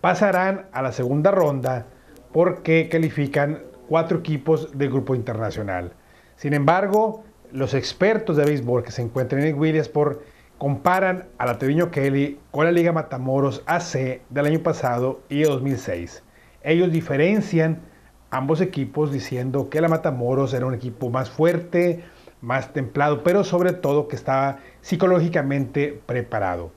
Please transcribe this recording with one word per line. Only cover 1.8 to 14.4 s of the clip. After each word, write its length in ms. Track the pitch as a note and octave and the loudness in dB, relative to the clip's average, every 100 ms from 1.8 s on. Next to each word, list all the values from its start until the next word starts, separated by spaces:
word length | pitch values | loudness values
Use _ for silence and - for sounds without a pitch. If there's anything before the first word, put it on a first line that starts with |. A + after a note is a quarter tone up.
| A2+ - - - - | -6 -20 -20 -20 -4
porque 560 | D#3 F3+ - - D#3+ D#3+ | 2 2 2 2 2 4
califican 720 | D#3+ D#3+ C3 C#3 C#3+ C#3+ D#3 - - - | 0 0 0 0 0 0 -2 -10 -20 -2
cuatro 300 | D#3+ E3 E3 | 0 2 -2
equipos 600 | E3+ D3+ D#3+ D#3 D3+ C3+ | 0 -2 2 2 0 -2
del 120 | C#3 | 0
grupo 260 | C3 A#2+ B2+ | 0 0 -2
internacional. 760 | A2+ A2 A2 G2+ G2+ F2+ F2 - _ - _ _ | -2 -4 -4 -4 -4 -4 -6 -12 _ -20 _ _
Sin 180 | D3 | -2
embargo, 720 | C#3+ C#3+ F3+ G3+ G#3 A3 G#3+ - _ - | 2 4 4 4 2 2 -2 -14 _ -14
los 240 | C3+ C3+ | -6 -2
expertos 600 | C3+ - - G3 A3 A3 D3+ | -2 -4 0 2 2 2 2
de 80 | |
béisbol 400 | D3 D3 A#2+ B2 | 4 2 2 0
que 80 | A2+ | 0
se 100 | - | -6
encuentran 400 | A#2 C3 B2 C3+ | -4 -2 0 0
en 160 | D3+ C#3+ | 0 2
Williamsport 600 | D#3 D#3 C#3+ D3 C#3+ - - - - - | 2 2 0 0 0 0 -12 -20 -20 -4
comparan 680 | C#3 C3+ F3+ F#3 F#3+ F3+ - - | -2 0 2 2 2 -2 -6 -4
a 80 | B2 | -2
la 100 | A#2 | 0
Treviño 340 | C3+ D3+ F3 | 0 2 0
Kelly 480 | D#3+ C#3 C#3 C#3+ C#3+ - | 0 0 2 0 -4 -10
con 160 | - E3 | 0 2
la 40 | |
Liga 220 | F3 E3+ | 4 2
Matamoros 680 | D#3+ D3+ C3 C3 C3+ C#3 A2+ | 0 -4 -6 -2 0 0 -2
A 160 | - E3+ | -2 -2
C 400 | E3+ C3 C3 B2+ - | -2 -4 -4 -6 -8
del 160 | C3 | -2